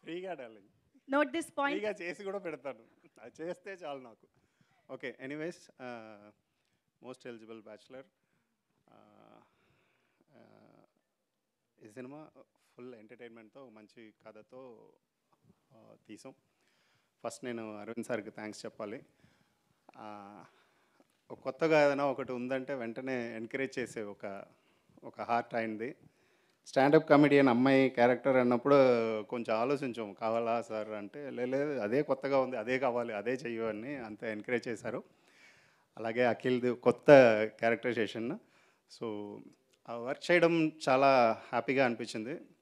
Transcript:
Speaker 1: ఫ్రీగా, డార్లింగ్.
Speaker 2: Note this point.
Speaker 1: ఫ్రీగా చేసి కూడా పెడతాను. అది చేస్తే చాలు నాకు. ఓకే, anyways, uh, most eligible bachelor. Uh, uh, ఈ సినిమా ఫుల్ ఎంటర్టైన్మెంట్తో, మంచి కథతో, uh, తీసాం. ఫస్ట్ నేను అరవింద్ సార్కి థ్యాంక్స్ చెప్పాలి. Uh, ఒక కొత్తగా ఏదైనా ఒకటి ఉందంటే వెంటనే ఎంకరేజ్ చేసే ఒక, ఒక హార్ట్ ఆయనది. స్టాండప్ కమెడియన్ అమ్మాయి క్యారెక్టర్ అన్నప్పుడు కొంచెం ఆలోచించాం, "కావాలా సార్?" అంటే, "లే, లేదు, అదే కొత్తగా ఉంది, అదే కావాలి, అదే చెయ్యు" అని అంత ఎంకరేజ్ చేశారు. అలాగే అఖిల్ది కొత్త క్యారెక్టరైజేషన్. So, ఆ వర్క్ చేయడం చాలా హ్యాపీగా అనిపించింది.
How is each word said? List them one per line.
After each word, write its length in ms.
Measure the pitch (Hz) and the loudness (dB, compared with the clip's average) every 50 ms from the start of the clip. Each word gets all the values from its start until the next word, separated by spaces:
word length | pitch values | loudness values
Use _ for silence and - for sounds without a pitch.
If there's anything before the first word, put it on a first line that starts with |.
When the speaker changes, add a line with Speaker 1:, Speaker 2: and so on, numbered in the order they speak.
| _ | _
Speaker 1:
ఫ్రీగా, 300 | - 160 180 185 190 175 | -12 -12 -10 -10 -10 -12
డార్లింగ్. 340 | 147 127 117 113 104 98 104 _ _ _ _ _ 277 _ - 269 | -12 -12 -16 -18 -20 _ _ _ _ _ _ _ _ _ -4 0
Speaker 2:
Note 180 | 285 302 277 | 0 0 0
this 160 | 247 339 311 - | -2 -8 -8 -8
point. 300 | _ - 277 277 - 202 | _ -4 -4 -2 -2 -4
Speaker 1:
ఫ్రీగా 180 | 208 214 202 - | -4 -6 -6 -6
చేసి 220 | 175 175 185 185 208 | -8 -10 -10 -8 -10
కూడా 140 | 196 190 202 | -8 -8 -6
పెడతాను. 420 | 190 170 151 139 127 143 123 110 113 104 _ _ _ - _ - | -8 -8 -10 -10 _ -12 -12 -12 -18 _ _ _ _ -20 _ -20
అది 220 | 110 120 _ - 156 | -20 -20 _ -12 -10
చేస్తే 280 | 170 175 175 _ 202 | -10 -10 -10 _ -16
చాలు 280 | 196 175 175 151 143 139 | -16 -14 -12 -12 -12 -12
నాకు. 280 | 127 120 110 _ _ _ _ _ _ _ _ _ _ _ _ _ _ _ 135 | -14 -18 -20 _ _ _ _ _ _ _ _ _ _ _ _ _ _ _ -16
ఓకే, 220 | 135 - 127 117 _ 135 | -12 -10 -12 -12 _ -12
anyways, 300 | 131 143 151 156 170 175 | -12 -10 -8 -8 -10 -10
uh, 760 | - - _ _ _ 131 123 120 117 110 110 107 101 104 104 104 _ _ _ _ _ _ _ _ _ _ _ _ _ - 123 | -12 -20 _ _ _ -14 -14 -14 -14 -16 -18 -20 -20 -20 -20 _ _ _ _ _ _ _ _ _ _ _ _ _ _ -18 -18
most 200 | 127 _ _ 131 | -18 _ _ -16
eligible 320 | 120 113 110 110 113 113 | -16 -16 -18 -18 -20 -20
bachelor. 440 | 104 110 107 101 _ _ 131 131 135 101 _ _ _ _ _ _ _ _ _ _ _ _ _ _ _ _ | -18 -20 -20 -20 _ _ -20 -20 -20 _ _ _ _ _ _ _ _ _ _ _ _ _ _ _ _ _
Uh, 520 | 113 107 107 107 104 104 110 110 110 113 113 _ _ _ _ _ _ _ _ _ _ _ _ _ _ _ _ _ 147 | _ -20 _ _ _ _ -20 _ -20 -20 _ _ _ _ _ _ _ _ _ _ _ _ _ _ _ _ _ _ _
uh, 500 | 120 113 107 110 107 107 - _ _ _ _ _ _ _ _ _ _ _ _ _ _ _ _ _ _ _ _ _ _ - | -20 -20 _ _ -20 _ -20 _ _ _ _ _ _ _ _ _ _ _ _ _ _ _ _ _ _ _ _ _ _ -20
ఈ 60 | 110 | -20
సినిమా 360 | 104 131 127 127 143 151 156 - _ 131 - _ _ _ _ _ _ | -18 -18 -16 -16 -18 -20 -20 -20 _ -20 -20 _ _ _ _ _ _
ఫుల్ 200 | - 123 127 123 | -20 -20 -20 -20
ఎంటర్టైన్మెంట్తో, 760 | 113 110 107 123 117 123 120 113 117 110 107 _ 139 139 127 | -20 -20 -20 -20 _ -20 -20 -20 -20 -20 -20 _ -20 -20 -20
మంచి 440 | 107 110 107 101 _ 120 113 107 101 _ _ 110 | -20 -20 -20 _ _ -20 -20 -20 _ _ _ -20
కథతో, 640 | 107 131 - _ - 127 135 127 117 110 113 _ _ _ _ _ _ _ _ _ _ _ _ _ | -20 -20 -20 _ -20 -20 -20 -20 -20 -20 -20 _ _ _ _ _ _ _ _ _ _ _ _ _
uh, 480 | _ _ _ _ _ 113 110 110 110 101 _ _ | _ _ _ _ _ -20 -20 -20 -20 _ _ _
తీసాం. 260 | 107 98 - 131 - _ _ _ _ _ _ _ _ _ _ _ _ _ _ _ _ _ - | -20 -20 -20 -20 -20 _ _ _ _ _ _ _ _ _ _ _ _ _ _ _ _ _ -12
ఫస్ట్ 200 | 117 - - - | -12 -12 -10 -10
నేను 320 | 127 120 117 113 110 107 104 | -10 -10 -8 -10 -12 -12 -14
అరవింద్ 300 | 101 104 117 120 110 - | -12 -12 -10 -10 -8 -6
సార్కి 220 | 123 110 101 110 | -6 -6 -6 -10
థ్యాంక్స్ 360 | - - 110 107 101 - - | -14 -12 -12 -12 -12 -12 -14
చెప్పాలి. 380 | 107 - _ 110 104 107 139 151 _ _ _ _ _ _ _ _ _ _ _ _ _ _ _ _ - | -16 -12 _ -12 -10 -10 -14 -16 _ _ _ _ _ _ _ _ _ _ _ _ _ _ _ _ -20
Uh, 560 | _ - 113 107 104 104 101 101 104 95 87 - _ _ _ _ _ _ _ _ _ _ _ _ _ _ _ _ | _ -18 -16 -16 -16 -16 -16 -18 -20 -20 -20 -20 _ _ _ _ _ _ _ _ _ _ _ _ _ _ _ _
ఒక 80 | 127 - | -20 -10
కొత్తగా 460 | - 135 131 - 165 160 160 151 147 | -10 -10 -6 -2 0 4 6 6 6
ఏదైనా 200 | 143 143 139 143 | 4 4 2 0
ఒకటి 260 | 143 131 139 135 120 | -2 -2 -4 -6 -8
ఉందంటే 420 | 127 120 123 123 135 131 131 127 143 | -6 -8 -6 -4 -6 -6 -4 -6 -8
వెంటనే 640 | 131 117 113 113 135 131 131 131 123 117 117 117 | -6 -6 -8 -10 -8 -8 -6 -6 -4 -6 -6 -8
ఎంకరేజ్ 440 | 113 113 113 - 135 135 131 - 135 | -10 -12 -8 -6 -6 -6 -6 -6 -8
చేసే 220 | 120 107 - 120 | -8 -8 -8 -10
ఒక, 440 | 107 101 101 _ - 104 98 101 - _ _ _ _ _ _ _ _ _ _ - - | -10 -10 -12 _ -12 -12 -12 -12 -16 _ _ _ _ _ _ _ _ _ _ -20 -20
ఒక 180 | 131 - - | -18 -12 -12
హార్ట్ 340 | 107 107 117 117 120 - - | -6 -2 -2 -2 -2 -2 -6
ఆయనది. 400 | 117 113 113 110 104 113 131 - _ _ - _ _ _ _ _ _ _ _ _ _ _ - | -4 -4 -4 -6 -6 -8 -10 -10 _ _ -20 _ _ _ _ _ _ _ _ _ _ _ -2
స్టాండప్ 420 | - 139 131 139 147 160 151 - | 2 4 4 8 6 6 8 8
కమెడియన్ 380 | 151 143 151 143 143 139 139 135 | 8 8 8 8 8 6 6 6
అమ్మాయి 420 | 120 120 127 135 135 135 135 127 | 6 4 4 6 6 6 4 4
క్యారెక్టర్ 480 | - 117 120 123 127 117 - 139 131 127 | 4 4 4 4 4 2 2 2 4 4
అన్నప్పుడు 380 | 123 120 123 120 - 143 143 143 135 127 123 117 113 113 110 107 104 | 4 4 2 2 4 6 6 8 8 6 6 4 2 0 -2 -4 -6
కొంచెం 340 | - - 123 113 107 113 110 | -6 -8 -8 -4 -2 0 0
ఆలోచించాం, 560 | 117 131 147 135 143 127 113 117 113 101 95 | 0 0 -2 -2 -4 -6 -6 -8 -8 -10 -10
"కావాలా 480 | - 113 110 113 117 117 113 117 117 | -6 -4 -2 -2 -2 0 0 -2 -2
సార్?" 280 | 107 - 110 107 107 110 | -4 -6 -8 -8 -6 -8
అంటే, 400 | 107 107 104 98 - 147 147 135 | -8 -10 -10 -12 -14 -14 -14 -12
"లే, 160 | 123 120 123 | -8 -6 -4
లేదు, 340 | 127 131 135 143 151 147 127 | -2 -2 -2 -2 -2 -4 -4
అదే 220 | 104 104 113 139 | -2 0 0 0
కొత్తగా 380 | 151 143 135 - - 135 139 135 | 0 0 -2 -4 -2 0 2 2
ఉంది, 180 | 131 123 127 117 | 0 0 -2 -6
అదే 220 | 107 117 127 131 | -4 -2 -2 0
కావాలి, 340 | 135 131 117 120 120 117 110 | 0 0 0 -2 -4 -4 -6
అదే 180 | 101 104 117 | -6 -4 -4
చెయ్యు" 320 | 131 123 - 120 117 113 113 | -4 -4 -6 -8 -6 -4 -4
అని 320 | 113 107 104 110 135 147 | -4 -6 -6 -8 -10 -12
అంత 280 | 135 120 110 107 - - | -12 -12 -12 -14 -10 -8
ఎంకరేజ్ 440 | 113 107 107 101 - 127 117 - 131 | -8 -8 -8 -6 -4 -4 -4 -4 -6
చేశారు. 360 | 113 101 - 117 110 - 233 _ _ _ _ _ _ _ - - _ _ _ _ _ _ _ _ _ - | -10 -8 -8 -10 -10 -10 -12 _ _ _ _ _ _ _ -20 -20 _ _ _ _ _ _ _ _ _ -8
అలాగే 280 | 110 113 110 120 123 | -8 -4 0 2 2
అఖిల్ది 480 | 120 113 - - 131 127 123 120 123 117 | 2 2 0 0 -2 -2 0 0 -2 -2
కొత్త 320 | - - 123 113 - - - 147 139 127 117 110 107 110 110 - - | 2 2 2 2 2 8 10 12 12 12 10 6 4 0 -4 -4 -2
క్యారెక్టరైజేషన్. 800 | - 117 117 113 - 127 117 120 107 98 - 113 113 120 170 226 _ _ _ _ _ _ _ _ _ _ - - | 0 0 0 0 -2 -4 -2 -2 -2 -4 -4 -8 -6 -6 -8 -8 _ _ _ _ _ _ _ _ _ _ -18 -12
So, 360 | 139 117 107 104 104 104 104 113 117 - - _ _ _ _ _ _ - | -10 -10 -10 -10 -12 -12 -14 -16 -18 -20 -20 _ _ _ _ _ _ -14
ఆ 60 | 117 | -12
వర్క్ 360 | 117 117 127 143 - - - | -10 -8 -8 -10 -10 0 2
చేయడం 400 | 175 175 165 170 170 165 160 156 156 - - 147 | 4 4 6 4 4 2 0 0 -2 -4 0 2
చాలా 520 | 131 131 139 139 135 131 120 113 110 - - - | 4 6 6 6 6 6 6 4 2 0 -6 -6
హ్యాపీగా 360 | - 120 117 - 135 131 135 | -4 -4 -2 0 0 2 2
అనిపించింది. 560 | 123 120 110 120 - - 117 107 117 156 - - - _ _ | 2 0 -4 -8 -10 -8 -10 -8 -8 -10 -12 -14 -20 _ _